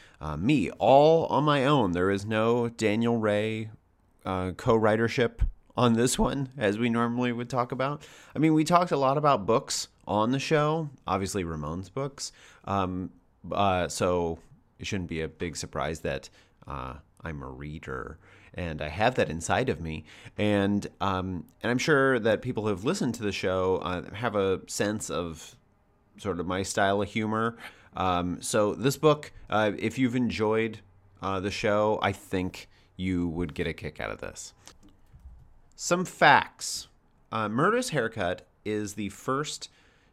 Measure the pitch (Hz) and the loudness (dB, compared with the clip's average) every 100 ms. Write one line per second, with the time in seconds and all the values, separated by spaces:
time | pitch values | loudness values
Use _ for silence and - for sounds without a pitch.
0 | - - 78 76 101 151 80 - 104 135 | -20 -14 -8 -4 2 2 0 0 6 8
1 | 151 165 - 120 151 143 131 147 101 87 | 8 6 4 0 2 2 4 4 2 2
2 | 92 98 101 110 113 120 117 117 110 107 | 2 0 0 0 2 2 0 0 0 2
3 | 117 117 107 104 110 110 110 107 _ _ | 2 2 2 2 0 -4 -8 -14 _ _
4 | _ _ - 92 92 85 123 113 107 110 | _ _ -6 -2 -2 -2 4 4 6 4
5 | 113 - 117 - - - - - 123 113 | 2 2 0 2 -2 -2 -8 2 4 6
6 | 127 - 220 135 131 139 107 104 120 117 | 2 2 0 0 -6 0 0 2 0 0
7 | 120 120 123 120 120 131 120 127 131 147 | 0 0 -2 -2 -4 -2 -2 -2 -4 -4
8 | - - - - 156 156 156 175 175 147 | -12 -20 -10 2 4 4 4 4 4 2
9 | 131 143 147 139 190 113 - - - _ | 2 4 4 2 4 0 0 -8 -8 _
10 | - 101 110 135 - 156 151 160 156 - | -2 0 2 0 2 2 2 0 -4 -8
11 | - 95 95 101 85 80 73 85 92 - | -2 -2 0 -2 -4 -4 -6 -6 -8 -6
12 | 139 - - - - - - 98 92 92 | -8 -8 -12 -14 -20 -14 -4 -2 -2 -4
13 | 92 - _ _ 87 87 101 92 82 - | -8 -12 _ _ -6 0 2 2 0 0
14 | 95 90 82 85 - - _ - - 101 | 0 2 0 -4 -10 -20 _ -14 -8 -6
15 | 85 80 80 - 87 73 78 76 69 82 | -6 -6 -6 -6 -8 -8 -8 -4 -4 -4
16 | 85 69 - _ _ _ - 67 64 - | -4 -6 -8 _ _ _ -12 -10 -10 -12
17 | - _ - 73 65 64 73 76 67 65 | -18 _ -12 -12 -12 -12 -12 -12 -10 -10
18 | - 82 - - - - 87 78 76 78 | -10 -14 -20 -20 -16 -10 -8 -6 -6 0
19 | 113 127 98 80 85 98 131 78 82 78 | 2 2 0 -2 0 0 0 -2 -6 -8
20 | - - - - 104 101 98 101 - - | -12 -20 -14 -2 0 2 2 0 -2 -4
21 | 98 92 92 92 - _ 110 123 - 143 | -4 -2 -4 -8 -10 _ -4 -2 2 4
22 | 135 127 110 107 123 120 107 95 113 202 | 4 2 2 0 0 -4 -2 -2 -2 -2
23 | 131 - 104 98 98 92 92 90 - 90 | -2 -2 -4 -2 0 0 2 0 -2 -6
24 | 50 101 120 104 98 92 - - 104 107 | -8 -6 -4 0 0 0 -4 -4 -2 -2
25 | - 78 87 80 - - _ _ _ _ | -4 -4 -6 -8 -16 -20 _ _ _ _
26 | _ - 107 87 87 92 95 - 98 101 | _ -12 -6 -4 -4 -4 -2 0 2 2
27 | 98 113 107 110 113 117 - - - - | 0 -2 -2 -2 -2 -4 -14 -20 -14 -4
28 | 92 - 90 85 - 117 104 80 120 139 | 0 0 -2 -4 -2 0 0 0 -2 2
29 | 156 147 - - - 110 107 95 110 120 | 2 2 -2 -16 -4 0 2 0 -4 0
30 | 127 127 120 92 107 110 113 107 - - | 0 0 -2 0 0 0 -2 -6 -18 -20
31 | _ - 95 95 98 - 110 104 107 107 | _ -10 -4 -2 -4 -2 0 2 2 2
32 | 101 101 - 95 90 - - _ _ - | 0 -2 -4 -4 -4 -8 -18 _ _ -6
33 | 92 90 87 80 87 73 82 80 67 - | -2 0 -2 -2 -4 -4 -6 -6 -10 -8
34 | 53 53 - - - - - - - - | -8 -8 -10 -12 -16 -20 -20 -20 -20 -20
35 | _ - - - - - - - - 175 | _ -20 -20 -20 -20 -20 -20 -8 -2 0
36 | 180 - 160 123 - - - - - _ | -2 4 8 8 6 -6 -10 -8 -12 _
37 | _ _ - 110 104 113 175 233 247 151 | _ _ -8 -4 -2 0 2 2 -2 -2
38 | 113 110 87 90 - _ 104 107 104 92 | -2 -2 -2 -4 -10 _ -6 -4 -4 -6
39 | 101 - - 135 147 - - _ _ _ | -8 -8 -4 -4 -4 -8 -14 _ _ _
40 | _ | _